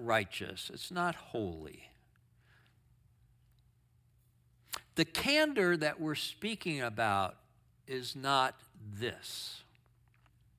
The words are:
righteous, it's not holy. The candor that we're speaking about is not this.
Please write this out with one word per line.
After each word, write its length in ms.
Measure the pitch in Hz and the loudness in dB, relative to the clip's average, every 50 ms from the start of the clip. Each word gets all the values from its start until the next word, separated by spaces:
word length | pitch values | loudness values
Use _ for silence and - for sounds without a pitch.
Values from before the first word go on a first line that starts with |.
righteous, 680 | 120 117 110 110 101 - - - - - 95 - - - - | 2 4 4 4 4 0 -4 -8 -8 -8 -8 -10 -10 -10 -10
it's 180 | - - - | -12 -12 -6
not 240 | 180 175 175 175 165 | -2 0 0 0 -2
holy. 760 | - - - - 117 104 90 82 80 78 73 - - - - - _ _ _ _ _ _ _ _ _ _ _ _ _ _ _ _ _ _ _ _ _ _ _ _ _ _ _ _ _ _ _ _ _ _ _ _ _ _ _ _ _ _ _ _ _ _ _ _ _ _ _ _ _ _ _ - - - _ _ | -4 -10 -6 -4 -2 -2 -2 -4 -8 -10 -14 -14 -18 -20 -20 -20 _ _ _ _ _ _ _ _ _ _ _ _ _ _ _ _ _ _ _ _ _ _ _ _ _ _ _ _ _ _ _ _ _ _ _ _ _ _ _ _ _ _ _ _ _ _ _ _ _ _ _ _ _ _ _ -14 -14 -14 _ _
The 100 | - 160 | 0 0
candor 720 | - - - - 269 294 302 311 302 269 220 185 175 175 | 2 0 0 2 4 6 6 6 4 4 4 4 4 4
that 240 | 156 156 147 147 - | 4 2 0 0 0
we're 140 | 156 156 147 | -4 -4 -2
speaking 640 | - - - - - - 220 220 - - 170 151 139 | -4 -6 -8 -6 -6 -4 -4 -4 -4 -4 -2 -2 -2
about 560 | 123 117 107 117 113 107 98 98 95 - - - _ _ _ _ _ _ _ _ _ | -2 -2 0 2 4 4 4 4 2 0 -2 -10 _ _ _ _ _ _ _ _ _
is 280 | - 131 127 123 - - | -8 -8 -6 -6 -8 -8
not 440 | 135 131 139 139 131 131 127 - - - _ - - | -4 0 2 4 4 4 2 0 -6 -16 _ -20 -18
this. 840 | 107 107 104 101 120 110 82 - - - - - - - - - - _ _ _ _ _ _ _ _ _ _ _ _ _ _ _ _ _ _ | -14 -12 -6 -4 -4 -4 -4 -6 -12 -12 -10 -10 -10 -10 -12 -14 -18 _ _ _ _ _ _ _ _ _ _ _ _ _ _ _ _ _ _